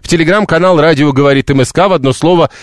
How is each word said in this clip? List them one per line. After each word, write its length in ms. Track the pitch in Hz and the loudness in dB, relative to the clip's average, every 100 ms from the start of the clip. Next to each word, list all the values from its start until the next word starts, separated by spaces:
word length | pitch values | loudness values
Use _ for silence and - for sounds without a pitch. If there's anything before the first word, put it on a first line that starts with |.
в 60 | - | -4
Telegram-канал 720 | 165 160 202 208 160 185 170 | -2 0 0 0 0 2 2
«Радио 320 | 156 147 147 | 2 2 0
говорит 380 | 131 143 139 131 | 0 0 0 0
М 100 | 135 | -2
С 120 | 127 | 0
К», 160 | - 196 | 0 0
в 40 | |
одно 200 | 170 131 | 0 -2
слово, 380 | 127 160 180 151 - | -2 0 0 -2 -4